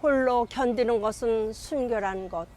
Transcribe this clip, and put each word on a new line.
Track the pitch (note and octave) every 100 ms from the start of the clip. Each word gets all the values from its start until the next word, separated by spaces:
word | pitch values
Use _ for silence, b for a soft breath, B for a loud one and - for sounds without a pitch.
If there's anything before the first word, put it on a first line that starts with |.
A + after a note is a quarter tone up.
홀로 | D#4 C4+ B3+ B3 A#3
견디는 | - B3+ A#3 A#3+ A#3
것은 | G#3 G#3+ A#3 A3 A3
순결한 | A3 - D4 B3 A3 G3 F#3+ F#3+
것 | F3+ E3+